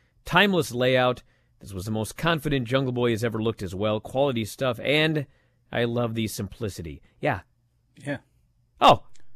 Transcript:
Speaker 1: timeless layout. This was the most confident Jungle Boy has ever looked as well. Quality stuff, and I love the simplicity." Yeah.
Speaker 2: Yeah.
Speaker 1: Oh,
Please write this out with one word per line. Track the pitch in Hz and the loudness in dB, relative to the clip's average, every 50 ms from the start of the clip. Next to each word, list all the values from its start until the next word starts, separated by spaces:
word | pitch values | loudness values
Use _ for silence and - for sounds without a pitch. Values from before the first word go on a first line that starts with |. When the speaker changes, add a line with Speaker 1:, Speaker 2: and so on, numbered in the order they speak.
| _ _ _ _ - | _ _ _ _ -8
Speaker 1:
timeless | - - 175 202 208 190 170 139 - 117 | 2 4 4 6 6 4 2 0 0 0
layout. | 120 123 127 127 127 127 127 127 - - _ _ _ _ _ _ _ | 0 2 4 4 4 4 2 0 -2 -8 _ _ _ _ _ _ _
This | - 101 98 | -18 -12 -10
was | 92 90 | -8 -6
the | 110 | -4
most | 110 110 107 - - - | -4 -4 -4 -4 -6 -4
confident | - 165 170 151 - 156 139 135 120 110 | -2 0 0 0 -2 -2 -2 -2 -2 0
Jungle | 131 135 139 127 123 | 0 0 0 0 -2
Boy | 123 123 120 117 | 0 2 2 2
has | 104 120 | 2 0
ever | 117 110 110 107 | -2 -2 0 -2
looked | 113 110 - 104 | -2 -2 -4 -8
as | 87 92 | -8 -6
well. | 92 107 107 107 110 | -4 -2 0 -2 -2
Quality | - - - 131 143 143 123 117 110 | -4 -6 -2 0 0 0 0 -2 -4
stuff, | - - - 135 127 113 107 - | -6 -6 -4 -4 -4 -4 -4 -2
and | 127 143 151 156 160 156 151 135 - _ _ _ _ _ _ _ - - | 0 2 2 2 2 0 -2 -4 -6 _ _ _ _ _ _ _ -6 -4
I | 117 120 | -2 -2
love | 120 117 123 120 113 113 | 0 0 -2 -2 -2 -2
the | 113 110 104 | -2 -2 -2
simplicity." | - - 104 95 - - 117 101 - - 85 80 71 - _ _ _ - | -2 -6 -8 -8 -8 -8 -8 -8 -8 -8 -12 -12 -12 -14 _ _ _ -6
Yeah. | - 151 120 95 - _ _ _ _ _ _ _ _ _ _ | -4 -4 -4 -4 -8 _ _ _ _ _ _ _ _ _ _
Speaker 2:
Yeah. | - 120 139 143 - _ _ _ _ _ _ _ _ _ _ _ - - | -14 -8 -8 -8 -8 _ _ _ _ _ _ _ _ _ _ _ 6 8
Speaker 1:
Oh, | 139 - - - - - - - - - | 8 8 8 2 -12 -14 -14 -12 -12 -12